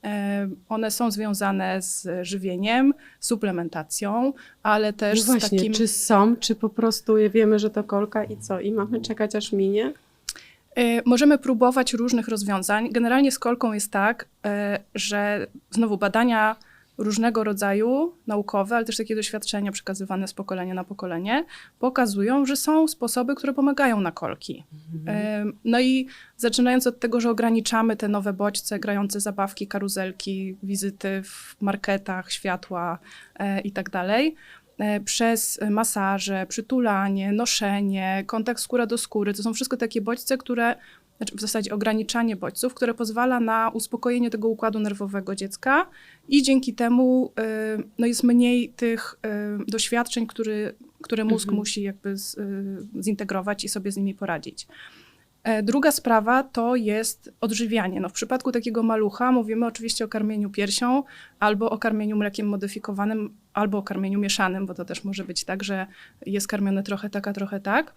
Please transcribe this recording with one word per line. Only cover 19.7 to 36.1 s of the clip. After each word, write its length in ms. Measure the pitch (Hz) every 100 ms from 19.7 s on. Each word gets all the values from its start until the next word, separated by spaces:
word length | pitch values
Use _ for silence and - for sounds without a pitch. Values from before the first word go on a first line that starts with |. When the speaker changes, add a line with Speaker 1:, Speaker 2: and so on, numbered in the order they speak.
Speaker 1:
przekazywane 560 | 196 - 196 190 190 190
z 60 |
pokolenia 400 | - 196 190 180
na 100 | 185
pokolenie 600 | 185 196 185 170 190 254 339 - - _
pokazują, 680 | 247 254 240 196 202 262 269
że 100 | 269
są 320 | - 311 320
sposoby, 480 | - 240 - 247 285
które 180 | 269
pomagają 480 | 277 277 277 277 220
na 100 | 185
kolki. 520 | 165 156 - - - - 151 156 160
Speaker 2:
Mhm. 220 | 156 208 214 214 208
Speaker 1:
E, 40 | - 226
no 140 | 233
i 280 | 254 262 262 - - _
zaczynając 500 | 226 220 247 254 254
od 120 | 233
tego, 220 | 233 240
że 80 | 233
ograniczamy 680 | 226 233 226 220 226 226 220
te 120 | 208
nowe 260 | 208 196
bodźce, 460 | 190 202 202 - 202
grające 400 | 208 202 202 202
zabawki, 480 | 202 202 196 196 202
karuzelki, 880 | 202 196 196 185 185 - 190 190 190
wizyty 580 | 196 196 196 196 196 196
w 320 | 190 - - -
marketach, 680 | 202 202 - 196 196 190 185
światła, 680 | - 196 180 - 180 170 175 - - - -
e, 200 | 196 196
i 100 | 202
tak 180 | 196 190
dalej, 460 | 190 180 220 302 311 - - _ _
e, 220 | 208 208
przez 600 | 208 - 226 226 - - 214
masaże, 760 | 208 226 - 190